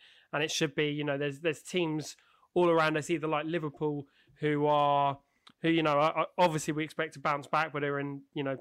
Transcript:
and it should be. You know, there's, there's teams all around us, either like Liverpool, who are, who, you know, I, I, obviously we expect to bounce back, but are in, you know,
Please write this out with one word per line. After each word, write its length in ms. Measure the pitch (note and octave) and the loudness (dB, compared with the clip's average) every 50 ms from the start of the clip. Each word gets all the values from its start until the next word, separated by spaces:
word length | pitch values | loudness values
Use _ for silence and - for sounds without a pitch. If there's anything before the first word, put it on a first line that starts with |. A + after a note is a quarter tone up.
| - - - - _ _ - | -20 -20 -20 -20 _ _ -4
and 100 | C#3+ D#3 | -2 -2
it 80 | D#3 - | -2 0
should 220 | - E3 D3 - | -2 -2 -2 0
be. 100 | D#3+ D3+ | 0 -2
You 160 | D3 D3 D3 D3 | 0 -2 -2 -2
know, 140 | D3 C#3 C#3 | -2 -2 -2
there's, 220 | D3 D3 C#3 C#3 | -2 -4 -6 -2
there's 220 | E3 E3 D3 - - | -2 -2 -2 -2 -8
teams 540 | - - F3+ E3+ D#3 D#3 D#3 C#3 - - - _ _ _ _ _ _ _ | -4 -2 0 0 0 -2 -4 -6 -8 -12 -18 _ _ _ _ _ _ _
all 160 | F3 F3 E3+ | 2 4 4
around 260 | E3 E3 D#3 D#3 D#3 | 6 4 4 4 2
us, 140 | D#3 C#3 - | 0 -2 -2
either 160 | F3 D3+ D#3 | -2 -2 -2
like 180 | D#3 D#3 D3 D#3 | -2 -2 -2 -2
Liverpool, 600 | D#3+ E3+ E3+ D#3 D3 C#3 - D#3 D3+ D3 C#3+ C#3 - _ _ _ _ _ _ | -2 -4 -2 -4 -4 -4 -4 -4 -2 -2 -4 -8 -12 _ _ _ _ _ _
who 260 | D3+ D3+ D3 D3 D3 | -2 0 0 2 2
are, 520 | D3 D3 D3 D3 C#3+ C#3+ C#3+ C#3+ C#3 C#3 - - _ _ _ _ - _ _ - | 2 4 4 4 4 4 2 2 0 -2 -4 -10 _ _ _ _ -20 _ _ 0
who, 60 | E3 | 2
you 140 | E3 E3 D#3+ | 2 4 4
know, 160 | D#3 D3 C#3+ | 4 4 4
I, 240 | D3+ D#3+ - D#3+ - | 4 2 2 0 -4
I, 20 | - - - | -4 2 2
obviously 340 | F3+ F3 D#3 D#3 - - D3+ | 2 2 2 0 -4 -4 -4
we 100 | D3+ D#3 | -4 -6
expect 300 | D3+ - - D#3+ D#3 - | -6 -4 -6 -6 -6 -8
to 60 | C#3+ | -6
bounce 260 | - D#3 D3 C#3+ C#3 - | -2 -2 -2 -2 -2 -2
back, 240 | - D3+ D#3+ D#3 C#3+ | 0 0 0 0 -2
but 100 | D3 D3 | -4 -2
are 140 | C#3+ C#3+ C#3+ | -2 -2 -2
in, 220 | C#3+ C#3+ C#3+ C#3 C#3 _ _ | -4 -6 -8 -10 -12 _ _
you 80 | D#3+ C#3 | -6 -4
know, 120 | C#3 C3+ C3 | -4 -4 -6